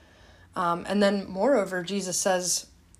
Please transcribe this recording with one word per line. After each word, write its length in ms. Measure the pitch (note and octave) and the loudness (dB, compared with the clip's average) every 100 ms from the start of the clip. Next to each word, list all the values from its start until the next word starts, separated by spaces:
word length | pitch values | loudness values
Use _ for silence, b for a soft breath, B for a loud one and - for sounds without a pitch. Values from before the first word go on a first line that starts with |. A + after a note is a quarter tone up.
| b b b b b F#3 | b b b b b -4
Um, 300 | F3 E3+ - | -2 -2 -2
and 140 | G3 | 2
then, 260 | G3+ G3+ G3 | 4 2 -4
moreover, 520 | F#3 A#3+ B3+ F#3+ F#3 | 0 2 2 2 -4
Jesus 360 | E3+ G3+ F#3 E3+ | -4 -4 -4 -2
says, 500 | G3+ F#3 F3+ - - - _ | 0 0 0 -4 -6 -20 _